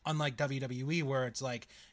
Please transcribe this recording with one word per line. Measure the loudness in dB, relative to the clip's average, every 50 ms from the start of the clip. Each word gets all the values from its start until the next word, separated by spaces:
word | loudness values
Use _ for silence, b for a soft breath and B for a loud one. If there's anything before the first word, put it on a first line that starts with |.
| -4
Unlike | 0 0 2 2 0 2
W | 0 0 0 0 0
W | -2 -2 -2 -2 0 0
E, | 2 2 2
where | 2 2 2 2
it's | 0 -2 -2
like, | -4 -2 -4 -4 -8 B B B B B